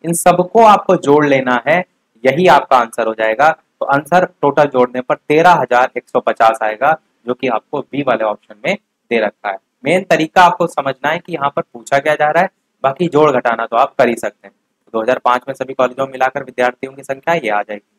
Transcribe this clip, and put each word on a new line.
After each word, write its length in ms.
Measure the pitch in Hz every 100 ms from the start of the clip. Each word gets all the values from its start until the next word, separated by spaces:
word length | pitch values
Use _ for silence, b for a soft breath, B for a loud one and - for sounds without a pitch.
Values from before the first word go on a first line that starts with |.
इन 100 | 165 170
सबको 480 | 180 175 180 226 226
आपको 300 | 202 - 180
जोड़ 280 | 139 147 147
लेना 360 | 135 127 120 143
है, 160 | 170 - _ _ _
यही 240 | 131 139 180
आपका 280 | 143 - 127
answer 300 | 117 - 110
हो 60 | 110
जाएगा। 340 | 110 110 151
तो 340 | 156 _ _ -
answer 380 | 139 151 175 180 _
total 260 | 143 143 143
जोड़ने 340 | 127 123 123
पर 140 | 123 147
तेरह 340 | - 151 175
हजार 380 | 165 131 123 131 123
एक 60 | _
सौ 140 | 127
पचास 380 | 117 110 113 110
आएगा, 340 | 110 107 139 156 _ _ 117
जो 80 |
कि 140 | 127 131
आपको 300 | 110 _ 143
बी 220 | 127 135
वाले 200 | 135 113 110
option 300 | 107 _ 107
में 180 | 139 202 _ _ _
दे 80 | 117
रखा 300 | 107 _ 104
है। 80 | 98 _ _
Main 200 | 135 180 190
तरीका 360 | 156 160 190
आपको 240 | 175 170 170
समझना 400 | - 139 131 143
है 100 | 170
कि 140 | -
यहाँ 160 | 160 139
पर 100 | 165
पूछा 360 | - 120 113 139
क्या 160 | 147 151
जा 140 | 151
रहा 140 | 160
है, 60 | 185 _ _ _
बाकी 240 | 135 135 175
जोड़ 220 | 143 151
घटाना 340 | 127 120 113 117
तो 120 | 117
आप 160 | 139 -
कर 120 | 123
ही 80 | 117
सकते 320 | 107 _ 101
हैं। 60 |
तो 380 | _ _ _ _
दो 100 | 113
हज़ार 180 | 110 127
पाँच 200 | 123 123 135
में 60 | 131
सभी 180 | 131
कॉलेजों 320 | 135 127 123 135
में 60 |
मिलाकर 320 | 131 131 143
विद्यार्थियों 500 | 131 123 123 123 135
की 100 | 135
संख्या 300 | 131 135 160 170
ये 140 | 113
आ 120 | 104
जाएगी। 240 | 104 104 _